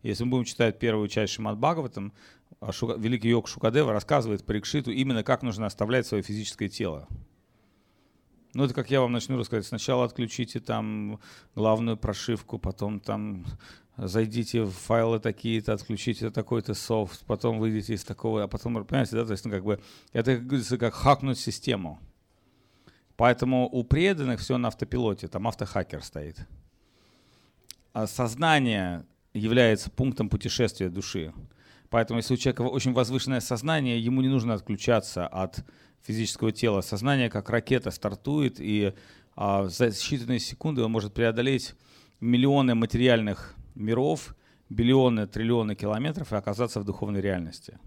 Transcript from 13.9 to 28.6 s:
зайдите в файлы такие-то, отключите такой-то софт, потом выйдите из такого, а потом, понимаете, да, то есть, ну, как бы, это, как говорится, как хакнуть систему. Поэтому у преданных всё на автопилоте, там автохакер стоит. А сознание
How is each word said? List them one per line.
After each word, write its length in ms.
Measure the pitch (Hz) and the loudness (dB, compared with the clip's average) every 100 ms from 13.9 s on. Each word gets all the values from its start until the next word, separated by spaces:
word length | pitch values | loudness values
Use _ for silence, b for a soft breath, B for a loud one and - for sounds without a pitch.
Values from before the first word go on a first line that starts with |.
| - | -10
зайдите 680 | 98 101 110 113 110 117 | -2 0 0 -2 -2 0
в 80 | 107 | -2
файлы 480 | 90 - 117 113 113 | -4 0 2 4 2
такие-то, 540 | 113 101 117 113 107 | -2 -4 -2 -2 0
отключите 560 | 110 - 104 - - 113 | -4 -4 -4 -2 -2 -4
такой-то 440 | 107 107 117 - | -4 -2 -4 -2
софт, 520 | 104 - 113 98 - - | -8 -2 -2 -2 -8 -4
потом 340 | 123 120 113 | -2 0 0
выйдите 360 | 110 107 98 104 | 0 -2 -2 -6
из 80 | |
такого, 400 | - - 113 110 | -6 -6 -2 0
а 40 | 101 | -2
потом, 380 | 107 120 117 104 | -4 -4 -6 -2
понимаете, 300 | 127 117 113 | 0 0 0
да, 100 | 117 | -2
то 60 | |
есть, 120 | 101 117 | -4 -4
ну, 60 | |
как 120 | 101 | -4
бы, 180 | 98 101 B B B | -2 -2 B B B
это, 220 | 120 113 127 | 0 2 0
как 100 | 127 | 0
говорится, 320 | 139 104 123 | -2 0 0
как 160 | 117 | -2
хакнуть 460 | - 135 139 135 120 | 2 4 4 2 -2
систему. 600 | - - - 107 85 78 - _ _ b b b b b b b b - | -4 -6 -2 -2 -4 -10 -18 _ _ b b b b b b b b 2
Поэтому 520 | 117 120 131 127 127 | 4 4 2 2 2
у 160 | 127 | 0
преданных 560 | 120 143 185 180 135 117 | 2 4 4 2 -2 -2
всё 180 | - 127 | -2 0
на 100 | 120 | 0
автопилоте, 600 | - - 123 117 98 85 | -2 -4 0 0 -2 -6
там 200 | 90 110 | -4 -4
автохакер 560 | - 101 101 87 76 | -4 -4 -4 -4 -8
стоит. 340 | - - 73 - - - - _ b b b b b b b b _ - _ | -10 -10 -10 -12 -16 -18 -20 _ b b b b b b b b _ -20 _
А 120 | - 110 | -4 -4
сознание 1000 | - 120 120 165 151 | -2 -2 2 4 4